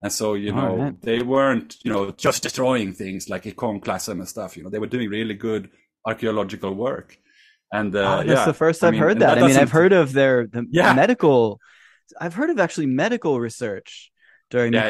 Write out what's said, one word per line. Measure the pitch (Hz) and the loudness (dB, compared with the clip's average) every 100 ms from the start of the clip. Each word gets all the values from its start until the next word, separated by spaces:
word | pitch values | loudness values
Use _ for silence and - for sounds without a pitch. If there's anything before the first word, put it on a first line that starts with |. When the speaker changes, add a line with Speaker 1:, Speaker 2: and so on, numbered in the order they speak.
Speaker 1:
And | 101 | -8
so, | - 107 | -4 -4
you | 101 104 | -2 -4
Speaker 2:
All | 104 | -4
Speaker 1:
know, | 127 113 | -2 -2
Speaker 2:
right. | 139 - | -4 -6
Speaker 1:
they | 117 117 | -4 -2
weren't, | 123 135 135 120 - - | 0 0 2 0 -6 -10
you | 113 | -6
know, | 107 98 | -4 -4
just | - 147 - | -2 -2 0
destroying | 135 - 131 127 98 | -6 -2 0 0 -2
things | 92 95 95 - | -6 -10 -10 -8
like | 92 110 | -10 -10
iconoclasm | - 120 101 107 92 - 92 | -6 -6 -4 -6 -6 -6 -10
and | 90 | -10
stuff, | 113 95 87 | -12 -12 -12
you | |
know, | 87 | -10
they | 107 | -8
were | 104 | -6
doing | 123 110 | -4 -4
really | 107 113 | -6 -6
good | 101 113 107 95 _ _ _ | -6 -4 -4 -6 _ _ _
archaeological | 110 110 113 107 95 104 98 | -8 -4 -2 -2 -4 -8 -8
work. | 95 127 - - _ _ _ _ _ _ | -6 -6 -8 -12 _ _ _ _ _ _
And, | 107 104 101 | -6 -2 0
uh, | |
Speaker 2:
Ah, | 98 95 | 0 0
that's | 107 | 2
Speaker 1:
yeah, | 135 | 2
Speaker 2:
the | 160 | 2
first | 143 160 165 | 0 0 2
Speaker 1:
I | 175 | 2
Speaker 2:
I've | |
Speaker 1:
mean, | - | 2
Speaker 2:
heard | 156 | 2
Speaker 1:
and | 220 | 4
Speaker 2:
that. | 156 | 4
Speaker 1:
that | 117 | 6
Speaker 2:
I | |
mean, | 135 | 6
I've | |
Speaker 1:
doesn't | 135 139 | 6 4
Speaker 2:
heard | 160 185 | 4 6
of | 190 143 | 6 4
their, | 135 135 127 113 | 2 4 2 0
the | 120 120 | -6 -2
Speaker 1:
Yeah. | 156 202 | 2 4
Speaker 2:
medical, | 131 196 247 156 131 110 101 _ _ _ _ _ - | 4 4 4 4 4 2 -2 _ _ _ _ _ -12
I've | 170 | -10
heard | 175 311 | -4 -2
of | 277 | 0
actually | 170 - 143 | -2 -2 -2
medical | 131 202 240 165 131 | 0 -2 -2 -2 -2
research | 117 - 117 98 - - - _ _ _ _ | -4 -6 -8 -8 -14 -20 -20 _ _ _ _
during | 123 117 | 0 2
the | |
Speaker 1:
Yeah, | |
yeah, | 113 | 2